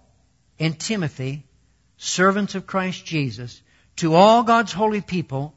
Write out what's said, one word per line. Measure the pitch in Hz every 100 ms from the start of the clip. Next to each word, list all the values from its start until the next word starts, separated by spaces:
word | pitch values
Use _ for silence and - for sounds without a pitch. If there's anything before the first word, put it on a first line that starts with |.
| _ _ _ _ _ -
and | 160 156
Timothy, | - 214 151 - 131 147 - _ _ _ _ _
servants | - - 190 196 196
of | 190 -
Christ | 196 185 180
Jesus, | - 160 139 107 123 - _ _ _ -
to | 165
all | 160 208 233
God's | 226 233 220
holy | 170 220 208
people | - 180 - 135 147